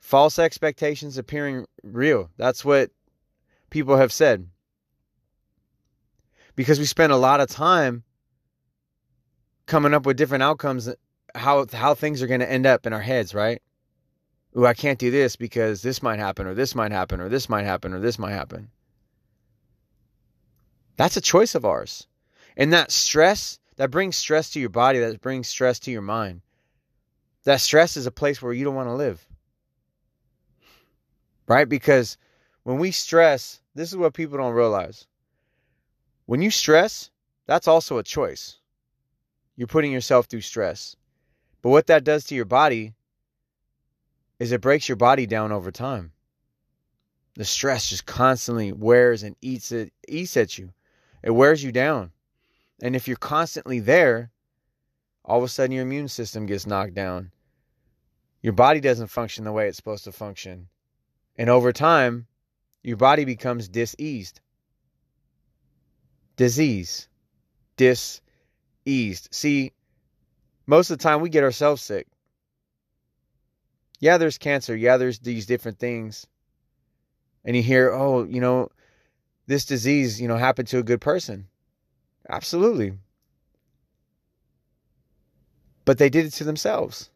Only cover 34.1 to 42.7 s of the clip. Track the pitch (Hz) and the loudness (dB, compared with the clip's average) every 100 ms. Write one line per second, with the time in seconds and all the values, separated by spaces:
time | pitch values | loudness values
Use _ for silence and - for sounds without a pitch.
34.1 | - 160 143 131 117 117 101 87 104 _ | -2 -8 -4 -2 2 2 2 -4 -12 _
35.1 | _ _ _ _ _ _ _ _ _ _ | _ _ _ _ _ _ _ _ _ _
36.1 | _ - 123 196 - - 156 208 - - | _ -6 -2 0 -2 4 4 4 -2 -18
37.1 | _ _ _ - 160 - 160 - 127 - | _ _ _ -2 0 4 4 4 -6 -6
38.1 | - 113 67 - - _ _ _ _ _ | -4 -4 -6 -18 -20 _ _ _ _ _
39.1 | _ _ _ _ - 120 160 147 131 117 | _ _ _ _ -12 -2 0 0 -4 2
40.1 | 127 120 117 - - 98 - - - _ | 2 2 -6 -10 -4 -4 -6 -14 -20 _
41.1 | _ _ _ _ _ 123 143 160 160 135 | _ _ _ _ _ 4 4 6 4 4
42.1 | 151 - 139 104 123 151 | -2 -2 -8 0 2 4